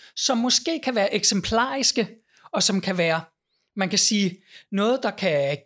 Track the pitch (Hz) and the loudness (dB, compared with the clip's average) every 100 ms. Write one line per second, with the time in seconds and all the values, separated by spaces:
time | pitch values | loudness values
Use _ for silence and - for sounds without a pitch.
0 | - - - 240 247 - - 330 262 233 | -16 -4 0 0 2 0 0 -4 -2 0
1 | 196 214 - 202 175 220 254 277 - - | 0 2 0 0 0 0 0 0 0 0
2 | 220 - _ _ - - 185 190 185 180 | -2 -6 _ _ -6 -2 0 0 0 0
3 | 170 160 160 _ _ _ _ - 190 196 | 0 0 -4 _ _ _ _ -6 -2 0
4 | - 214 190 185 _ - - 196 214 254 | 2 2 0 -4 _ -20 -6 -2 0 0
5 | 233 - 190 147 139 147 | -2 -2 0 0 0 -2